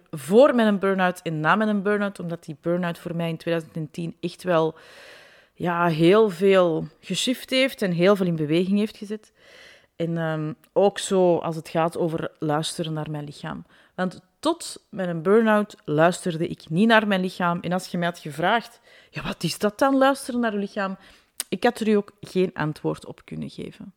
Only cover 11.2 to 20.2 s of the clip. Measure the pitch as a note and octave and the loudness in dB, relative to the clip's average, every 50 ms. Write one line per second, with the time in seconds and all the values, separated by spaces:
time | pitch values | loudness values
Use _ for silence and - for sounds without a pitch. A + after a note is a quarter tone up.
11.2 | F#3 F3+ E3+ - - E3 D#3+ E3 D#3 - - E3+ D#3+ E3+ - - E3+ E3 D#3 E3 | 4 4 2 2 0 -4 -8 -8 -10 -6 -2 -2 -2 0 -2 -2 -4 -2 -2 -4
12.2 | D#3+ - - _ - D#3 D3 D3+ E3 - - - E3+ D#3+ D#3+ D#3 D3+ D3+ D3+ D3 | -6 -8 -8 _ -4 -2 -2 -2 -2 -4 -6 -6 -6 -6 -6 -6 -6 -6 -8 -10
13.2 | D3 D3 - - - D#3 D3 - E3+ _ _ _ _ _ _ - F#3 F#3 F#3 - | -10 -12 -14 -14 -12 -12 -12 -12 -14 _ _ _ _ _ _ -6 -6 -6 -6 -10
14.2 | _ _ _ _ - D4 E4+ E4+ - - - - _ _ - - F#3+ F3+ E3+ E3 | _ _ _ _ -4 -2 -2 -2 -6 -14 -14 -16 _ _ -10 -8 -6 -6 -6 -4
15.2 | D3+ F#3 G3+ A3+ A3+ A3 G#3+ G#3 G#3 G#3 - _ _ - D3+ D3 D#3+ F3 F3+ - | 0 4 4 4 4 4 2 2 0 -2 -8 _ _ -2 2 4 4 4 4 0
16.2 | - F#3+ D#3+ D#3 E3+ - D#3+ - - - D#3+ E3+ G#3+ A3+ A3+ A3 A3 G#3 G3 F#3 | -4 -6 -4 -4 -4 -6 -6 -10 -10 -4 0 2 4 6 6 4 4 2 0 0
17.2 | F#3 F#3+ - - F#3 F3 E3+ F3 - F3+ F3 F#3 F#3 - - F3+ F3 E3+ F3 - | -2 -4 -4 -2 -2 -2 -2 -2 -4 -4 -4 -4 -4 -6 -6 -4 -2 -2 -4 -6
18.2 | - D#3+ C#3+ C#3+ E3 F3+ A3 A#3 A3 - - _ _ _ - - - _ _ D3+ | -12 -12 -6 -2 0 2 2 0 -2 -6 -18 _ _ _ -20 -20 -20 _ _ -10
19.2 | - - G3+ - - E3 - - - G#3 - - D4 C4+ C#4 C4 C4 C4+ C#4 C4+ | -8 -8 -8 -4 -4 -6 -4 -2 -2 -4 0 2 0 2 4 4 4 4 2 0